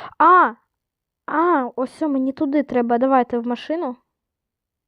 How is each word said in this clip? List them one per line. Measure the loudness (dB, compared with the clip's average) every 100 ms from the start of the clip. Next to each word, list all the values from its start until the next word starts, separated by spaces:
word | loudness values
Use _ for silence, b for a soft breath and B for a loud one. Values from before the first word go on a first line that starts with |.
| B 2
А! | 6 6 4 -2 _ _ _ _ _ _ -6
А, | -2 2 0 -2 -6
ось | -8 -4
о, | -4
мені | -2 -4
туди | -4 -2 -2
треба. | -2 -2 0 0
Давайте | 2 0 0 -4
в | -6
машину. | -8 -6 -6 -6 -10 _ _ _ _ _ _ _ _